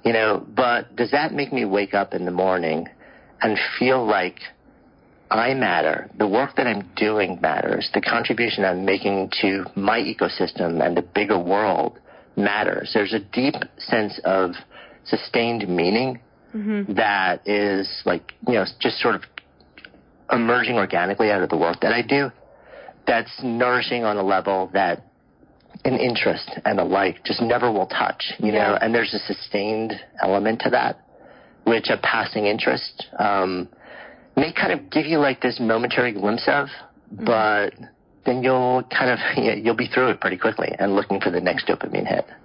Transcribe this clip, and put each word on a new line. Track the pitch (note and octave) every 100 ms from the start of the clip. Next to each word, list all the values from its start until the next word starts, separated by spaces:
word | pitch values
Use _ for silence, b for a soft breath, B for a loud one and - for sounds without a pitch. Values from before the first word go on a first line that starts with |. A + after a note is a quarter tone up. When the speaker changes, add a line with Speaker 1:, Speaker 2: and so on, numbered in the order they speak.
Speaker 1:
You | -
know, | A2+ A2 G2 G2 G2+
but | B2 A#2+ - -
does | A#2
that | C#3+ D#3
make | C#3+ C3+
me | C3 A2
wake | G2 G2+
up | G2+ G2 F#2
in | F2+
the |
morning | F2+ F#2 F#2 E2 D#2 E2+ - B B B B
and | A2 G#2 - -
feel | B2+ C3
like | A2 G2+ F2+ - - - _ _ _ _ _ _ _
I | G#2+ A#2+
matter, | C3+ G#2+ F2 D#2 - - -
the | G#2
work | G#2+ C#3 -
that | B2
I'm | G#2 F2+ F#2
doing | G#2+ G#2+ F#2 F2+
matters, | D#2 D2+ - - -
the | -
contribution | - A#2 A2+ A2 A#2+ - F#2+
I'm | F2+ F#2+
making | G2 G2+ G2 F#2+ -
to | G2 G2 F2+ -
my | G2 A2+
ecosystem | G#2 A2 F2 - F2+ - F2 E2+ D2+
and | F2
the |
bigger | - G2+ G#2 G2
world | F2 G2 G#2+ E2 - - B B B -
matters. | G2+ G#2 - - -
There's | A2+ G2
a | A2
deep | G2+ - C3+ - - -
sense | - A#2 G#2 -
of | F2+ F#2+ F#2 F2 - B B B -
sustained | - - - - A2+ G2
meaning | F2 F3 D#3 C3 B2 _ _ _ G#3+
Speaker 2:
Mm-hmm. | G#3 G#3 G3 G2+
Speaker 1:
that | G#2+ G2+ F#2 E2+ -
is, | G#2 G#2 G2 F#2+ - -
like, | F2 - - -
you | A#2
know, | F#2 -
just | B2 -
sort | A#2+
of | F#2+ - - _ _ _ - - - _ _ -
emerging | A#2+ A#2 B2 B2 A#2
organically | F#2+ F2 F2+ G2+ A2
out | G2+
of | F2+
the | E2
work | E2+ E2
that | A2
I | A#2
do. | A#2 C#3 C3+ - - B B B B - -
That's | A#2 A2+ -
nourishing | B2+ A#2 B2 B2 A2+ B2
on | A2 G#2
a |
level | G2 F#2+ F#2+ F#2+ F#2
that | F#2+ F#2 F2 - _ _ _ - _ _ - C3+
an | C3
interest | B2 A2+ G#2 E2+ - - -
and | G2
the |
like | - F#2+ F#2+ -
just | - -
never | A#2 A#2+ A#2+
will | G#2 F#2+
touch, | - B2 - - -
you | G#2+
Speaker 2:
Yeah. | G#2+ G#2
Speaker 1:
know, | G#2
and | A2+ A#2
there's | A2
a | G#2+
sustained | - G2+ - G2+ G#2 A2 A2+ G2+ - -
element | F#2 G2 G#2 A2
to | -
that, | B1+ B2+ - _ - B B B B -
which | A#2 -
a | G#2+
passing | - A2+ A2+ A2 G#2
interest, | G#2+ - B2+ - - - -
um, | G#2 G2 F#2+ F#2 - B B B B B B -
may | D#3+
kind | - F#3+
of | D#3+ F#2+
give | D3+ D3+
you, | D#3+
like, | C#3+ B2+
this | B2+ A#2
momentary | A2+ A2+ A#2+ B2 B2
glimpse | G2+ G2+ A#2 -
of, | C#3+ C#3+ - - _ -
Speaker 2:
Mm-hmm. | - A2+
Speaker 1:
but | A2+ G#2+ G#2 G2+ - - _ _ _ -
then | B2+
you'll | B2+ C3 B2+ B2+
kind | A#2+ - B2+
of, | A#2 - -
<laughs> | A2+ G#2+
you'll | A2 A2+
be | G#2
through | C3 B2+
it | G2
pretty | F#2+ F#2
quickly | A#2 G#2+ - -
and | G2+ G2
looking | F#2+ G2
for | G2
the | F2
next | F2+ F2 -
dopamine | - - - -
hit. | - - -